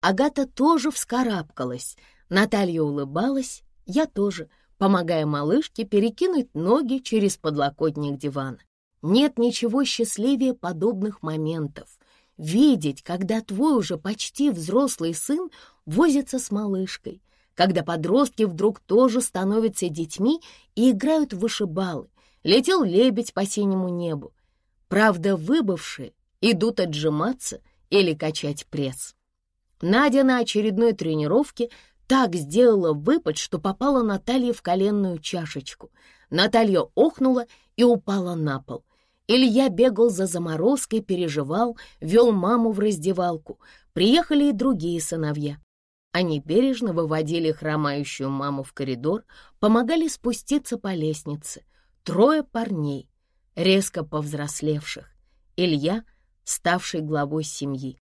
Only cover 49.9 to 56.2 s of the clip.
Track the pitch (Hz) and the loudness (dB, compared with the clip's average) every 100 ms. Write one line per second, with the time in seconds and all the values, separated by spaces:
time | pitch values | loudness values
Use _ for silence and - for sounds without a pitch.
49.9 | 330 320 - 240 233 - 285 - 233 202 | 0 -2 -4 -6 -6 -2 -2 -2 -8 -6
50.9 | 180 156 156 - 147 - - _ _ _ | -4 -4 -4 -8 -10 -10 -16 _ _ _
51.9 | _ - 170 240 311 285 226 226 175 147 | _ -6 4 4 4 0 -6 -4 -4 -4
52.9 | 139 - _ _ _ _ - 175 190 190 | -6 -10 _ _ _ _ -2 2 2 2
53.9 | - 151 151 151 147 147 - 151 151 147 | -6 -6 -6 -6 -6 -8 -4 -2 -2 -4
54.9 | - - _ _ _ _ - 180 151 151 | -14 -16 _ _ _ _ -2 0 0 0
55.9 | 214 - _ | -2 -6 _